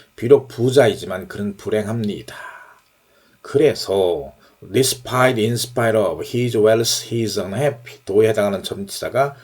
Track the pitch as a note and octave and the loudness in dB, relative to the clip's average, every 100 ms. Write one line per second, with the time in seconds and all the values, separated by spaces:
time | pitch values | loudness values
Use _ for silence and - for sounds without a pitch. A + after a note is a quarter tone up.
0 | - - A#2 C#3 - - B2 C3 A#2 G2 | -20 -6 4 4 4 -2 2 4 4 2
1 | F#2+ F#2 F#2 G2+ G2+ G2 G2+ G#2+ G2+ A#2 | -8 -10 -10 -8 -8 -6 -4 -4 -2 -4
2 | G#2 E2+ - - - - - - _ _ | -4 -6 -12 -18 -18 -20 -20 -20 _ _
3 | _ _ _ _ - C#3+ D3+ - - G2 | _ _ _ _ -4 2 2 2 -2 0
4 | F2+ D#2+ C#2 - _ _ - A2 C3 - | 2 0 -6 -16 _ _ -4 0 0 -2
5 | - B2+ B2+ A#2 A2 A#2 - B2 A#2 G#2+ | -4 2 2 2 0 -2 -4 -2 2 2
6 | F#2+ E2 E2+ A#2+ B2 A2+ G#2+ A2+ A2+ - | 0 -2 -6 -2 0 4 4 4 2 -2
7 | - A#2 G#2+ G#2 F#2+ G2+ C#3+ B2+ - - | -4 -4 -2 -4 -6 -2 -2 -4 -16 -20
8 | - G2 A2 G#2+ G2+ F#2+ - F#2+ G2 - | -2 2 4 4 0 -2 -6 -10 -10 -8
9 | D#2+ B2+ C#3+ - | -4 0 -2 -4